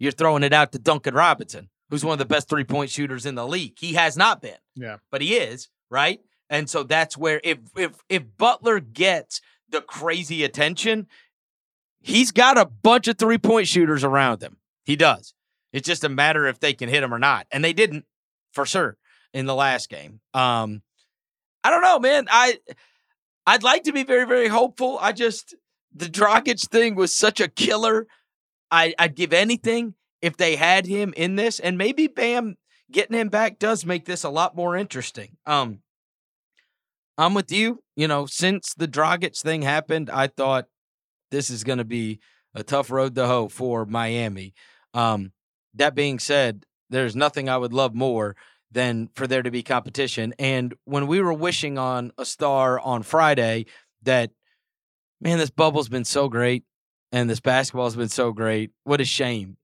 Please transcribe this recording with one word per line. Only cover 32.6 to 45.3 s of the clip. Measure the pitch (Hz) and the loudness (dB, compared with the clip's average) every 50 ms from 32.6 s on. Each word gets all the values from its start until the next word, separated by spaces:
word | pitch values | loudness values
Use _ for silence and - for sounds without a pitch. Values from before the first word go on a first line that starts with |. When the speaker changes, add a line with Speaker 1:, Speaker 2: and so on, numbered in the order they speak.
| _ _ _ _ _ _ | _ _ _ _ _ _
Speaker 1:
getting | - 165 208 - 226 233 | 0 0 0 0 0 -2
him | 226 214 | -2 0
back | 185 208 220 220 - - | 0 0 0 -2 -2 -2
does | - 214 226 208 - | -2 -2 -2 -2 -2
make | 165 180 175 - | -4 -4 -4 -4
this | - 180 165 - | -6 -8 -6 -6
a | 156 | -4
lot | 139 160 170 180 - | -2 -2 -2 -2 -2
more | 165 175 175 175 | -4 -4 -2 -2
interesting. | 180 202 202 - 131 120 - - - 104 - _ _ - | -2 -4 -6 -8 -10 -10 -10 -12 -14 -18 -18 _ _ -6
Um, | - 151 143 135 117 104 98 _ _ _ _ _ _ _ _ _ _ _ _ _ _ _ _ _ _ _ _ _ _ _ _ _ _ _ | -2 0 0 0 -2 -6 -12 _ _ _ _ _ _ _ _ _ _ _ _ _ _ _ _ _ _ _ _ _ _ _ _ _ _ _
I'm | - 156 175 196 | 0 0 2 2
with | 202 185 - | 0 -2 -2
you. | 185 202 220 226 240 233 _ _ - | 0 0 0 0 -2 -4 _ _ -6
You | - 151 156 | -2 0 0
know, | 151 143 143 | 0 0 -2
since | 135 - - 170 185 196 196 - - - | -4 -6 -2 0 0 0 0 -4 -8 -8
the | - 170 156 | -6 -6 -4
Dragic | 120 143 156 156 175 180 175 175 - - | 0 0 0 2 0 0 -2 -6 -8 -6
thing | - 165 160 160 147 | -6 -4 -4 -2 -2
happened, | 139 143 156 156 - 160 160 156 - | 0 0 0 0 -2 -2 -4 -4 -4
I | - 135 135 | -2 -2 -2
thought | 143 - - 135 135 135 131 120 _ _ _ _ _ _ _ _ _ _ _ _ - | -2 -2 -2 -2 0 0 -2 -2 _ _ _ _ _ _ _ _ _ _ _ _ -8
this | - 143 135 - | -6 -6 -4 -4
is | 127 113 110 | -8 -8 -6
gonna | 135 131 123 117 | -4 -4 -4 -4
be | 110 117 120 113 110 107 107 _ _ _ _ _ _ - | -4 -6 -6 -6 -6 -8 -10 _ _ _ _ _ _ -14
a | 107 107 | -14 -8
tough | - 139 139 135 - 123 | -2 0 0 0 0 0
road | 135 131 135 123 | -2 -2 -2 0
to | 127 127 | -2 0
hoe | 120 127 123 113 101 | 0 0 0 0 -4
for | - - 127 127 120 113 110 | -6 -6 -6 -4 -4 -4 -4
Miami. | 104 110 117 117 113 117 117 117 110 98 95 95 95 95 _ _ _ _ _ _ _ - | -4 -4 -4 -4 -2 -2 -4 -4 -6 -6 -10 -12 -16 -20 _ _ _ _ _ _ _ -4
Um, | 120 120 117 110 104 98 95 | -2 0 0 0 -2 -4 -8